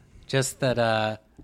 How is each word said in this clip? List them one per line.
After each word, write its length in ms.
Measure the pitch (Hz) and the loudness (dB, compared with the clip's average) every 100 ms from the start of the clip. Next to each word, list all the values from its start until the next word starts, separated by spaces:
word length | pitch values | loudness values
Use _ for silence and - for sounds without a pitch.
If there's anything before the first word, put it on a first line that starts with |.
| - - - | -20 -20 -4
Just 340 | 135 127 - | -2 -2 -2
that, 180 | 135 120 | -2 2
uh, 400 | 113 110 110 110 _ - | 2 2 0 -4 _ -20